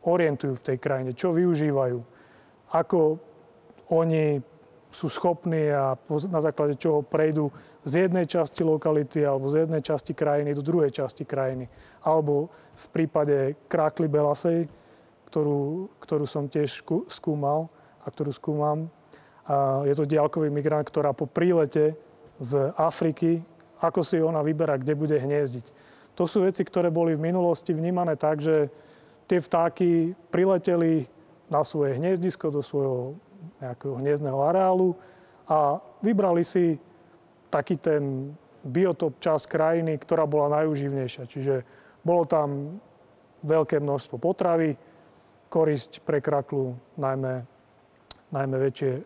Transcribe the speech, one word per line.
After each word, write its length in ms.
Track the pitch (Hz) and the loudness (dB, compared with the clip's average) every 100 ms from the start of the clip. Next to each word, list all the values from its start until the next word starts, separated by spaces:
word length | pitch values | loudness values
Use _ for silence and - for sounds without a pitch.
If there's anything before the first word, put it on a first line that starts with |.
| 170 | 0
orientujú 520 | 175 160 139 143 127 | 2 2 0 -4 -6
v 80 | - | -4
tej 120 | 127 | -4
krajine, 340 | 143 135 127 | -2 -4 -4
čo 200 | 120 185 | -4 0
využívajú, 640 | 165 180 156 151 139 127 123 120 - - - _ _ _ | 2 2 2 2 2 0 -2 -8 -20 -20 -20 _ _ _
ako 440 | 165 165 180 156 160 - - - - _ - - | -2 2 2 2 0 -8 -20 -20 -20 _ -20 0
oni 520 | 165 165 160 151 143 - - - - _ | 2 4 2 2 0 -4 -20 -20 -20 _
sú 180 | - 160 | -8 -6
schopní 600 | - 180 170 180 160 151 | 0 0 0 -2 0 0
a 240 | 143 135 | 0 0
po, 240 | 131 - 151 185 | -4 -4 -4 -2
na 120 | 165 | 0
základe 360 | 156 - 147 143 | 0 0 -2 0
čoho 240 | 170 151 143 | 0 0 0
prejdú 440 | 156 156 156 147 - - - 143 | 2 2 2 -2 -6 -20 -12 -2
z 200 | 151 190 | 2 2
jednej 200 | 180 170 | 2 0
časti 360 | 175 156 - 165 | 0 -2 0 0
lokality 600 | 156 160 151 143 160 143 | 2 2 2 0 0 2
alebo 240 | 135 135 | 2 0
z 160 | 151 160 | 0 2
jednej 160 | 160 | -2
časti 320 | 143 147 - | -2 -4 -4
krajiny 400 | - 151 147 147 | -2 2 2 0
do 80 | 143 143 | -4 0
druhej 260 | 170 143 | 2 2
časti 320 | 135 135 - 139 | 0 -8 -8 -6
krajiny. 440 | 135 131 131 123 - - - | -4 -2 -4 -10 -16 -20 -6
Alebo 480 | - 160 147 143 160 - - - | 0 2 2 0 -2 -10 -20 -20
v 80 | - | -6
prípade 640 | 170 160 156 147 143 135 147 - | -2 0 0 2 2 0 -4 -4
krákly 340 | 170 151 - 160 | 0 0 0 0
belasej, 580 | 147 147 147 170 170 156 - - - _ _ - | 2 2 0 0 0 -2 -10 -20 -20 _ _ -8
ktorú, 580 | 160 147 143 139 170 196 _ | -2 0 0 -2 -6 -10 _
ktorú 240 | - 156 143 | -4 -4 -2
som 180 | 151 143 | -4 -4
tiež 380 | 151 147 - | -2 -2 -6
skú-, 240 | - 170 370 | -4 -4 -4
skúmal 640 | - - 151 139 151 165 - - _ | -8 -4 -2 0 -2 -4 -12 -20 _
a 40 | - | -16
ktorú 220 | - 147 135 | -6 -6 -4
skúmam, 560 | - 151 147 151 160 _ _ - - - - | -4 -2 0 -2 -4 _ _ -20 -20 -20 -2
a 340 | 143 139 135 143 | 0 2 2 0
je 60 | 143 | 0
to 80 | 147 | 2
diaľkový 480 | 151 147 165 156 | 2 2 0 -2
migrant, 320 | 147 147 151 143 | 0 0 0 -2
ktorá 300 | 156 147 139 | -2 0 -2
po 80 | 147 | -4
prílete 720 | - 175 170 151 156 151 156 - - - - | 2 4 4 2 2 2 0 -16 -20 -20 -12
z 320 | 123 139 135 - | -2 0 0 2
Afriky, 640 | 160 - 165 - 165 165 170 - - - | 0 2 -2 0 0 0 -4 -20 -20 -2
ako 240 | 170 180 160 | 0 0 0
si 160 | 165 | 2
ona 240 | 160 160 151 | 2 2 0
vyberá, 320 | 156 156 135 | 0 0 0
kde 160 | 131 | 0
bude 240 | 147 151 151 | -2 0 0
hniezdiť. 480 | 131 147 139 123 - - - - - - | 0 -2 -2 -6 -14 -20 -20 -20 -20 -4
To 80 | 175 | 0
sú 180 | 214 185 | 2 2
veci, 160 | 185 | 0
ktoré 300 | 175 185 175 | -2 0 0
boli 220 | 165 165 156 | 2 0 0
v 160 | 160 | 0
minulosti 400 | 180 175 165 - | 0 2 0 -2
vnímané 460 | 160 170 180 175 147 | -2 0 0 -2 0
tak, 240 | 151 156 | 0 0
že 260 | 156 156 143 - - - - _ - | 2 2 2 -4 -20 -20 -20 _ 0
tie 140 | 180 | 0
vtáky 720 | - 170 170 - 175 170 165 190 - | 2 0 0 0 2 2 0 -4 -4
prileteli 800 | 175 190 185 185 170 165 160 131 - - - _ | 0 2 2 2 2 2 0 -2 -14 -20 -20 _
na 160 | 151 | -2
svoje 320 | 147 151 139 131 | -2 -2 -2 0
hniezdisko 540 | 170 185 180 - 156 | -2 0 -2 -4 -4
do 100 | 147 | -4
svojho 560 | 135 143 135 123 127 151 _ - 165 - | -4 -4 -2 -4 -6 -12 _ -20 -20 -14
nejakého 400 | 131 123 139 127 | -14 -10 -10 -4
hniezdneho 400 | 139 147 147 135 147 | -2 -2 -2 0 2
areálu 480 | 185 185 185 185 170 - - - - - | 2 2 4 2 -2 -12 -20 -20 -20 -2
a 320 | 156 147 165 - - 208 | 2 2 0 -8 -4 0
vybrali 400 | 214 196 170 170 | 2 2 2 2
si 320 | 185 175 147 - - - - _ _ _ | 2 2 0 -8 -20 -20 -20 _ _ _
taký 320 | 151 - 165 | -4 -2 -2
ten 520 | 165 151 139 131 139 151 _ - | 0 0 0 -6 -8 -14 _ -16
biotop, 560 | 143 127 185 160 160 127 | -4 0 2 2 -4 -2
časť 320 | 175 156 - | -2 -2 -2
krajiny, 480 | 160 156 170 160 151 | 0 2 2 0 -4
ktorá 320 | - 165 151 | 0 0 2
bola 320 | 151 147 147 | 2 2 2
najúživnejšia. 640 | 156 147 143 139 127 - 123 | 0 0 -2 -4 -6 -8 -12
Čiže 400 | 139 135 135 - - - _ 165 | -6 -2 -2 -4 -20 -20 _ 0
bolo 240 | 175 160 | 2 2
tam 480 | 160 147 139 143 190 - _ _ _ _ _ | 0 0 -4 -8 -14 -18 _ _ _ _ _
veľké 400 | 147 160 151 151 | 0 2 2 0
množstvo 400 | 147 139 - 123 | 0 -4 -6 -4
potravy, 560 | 165 190 180 165 160 143 - - - _ _ _ _ | -2 0 0 2 0 -2 -12 -20 -20 _ _ _ _
korisť 560 | 170 156 147 - - - | 2 2 0 -4 -12 -4
pre 160 | 151 | -2
kraklu, 560 | 151 143 135 143 131 123 _ - | 0 -2 -2 -6 -6 -8 _ -6
najmä, 400 | 135 135 131 127 123 _ _ _ _ _ _ - _ | -4 -4 -4 -6 -10 _ _ _ _ _ _ -18 _
najmä 260 | 139 135 131 | -4 -2 0
väčšie 320 | 135 - 135 127 | -2 -2 -4 -4